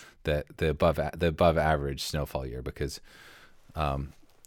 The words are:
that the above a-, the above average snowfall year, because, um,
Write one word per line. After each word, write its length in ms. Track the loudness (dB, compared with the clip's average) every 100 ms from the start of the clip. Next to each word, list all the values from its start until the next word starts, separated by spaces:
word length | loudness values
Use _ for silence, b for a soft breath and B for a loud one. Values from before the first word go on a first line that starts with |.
| B B
that 220 | -2 -2 -4 -2
the 140 | 0
above 280 | 4 2 2
a-, 140 | -2
the 120 | 0 0
above 320 | 4 4 6
average 440 | 4 2 0 -6
snowfall 420 | -6 -4 -4 -6 -6
year, 160 | -8
because, 400 | -8 -6 -6 -8 B B B B B B B
um, 400 | -4 -2 -2 -6 -12 -20 _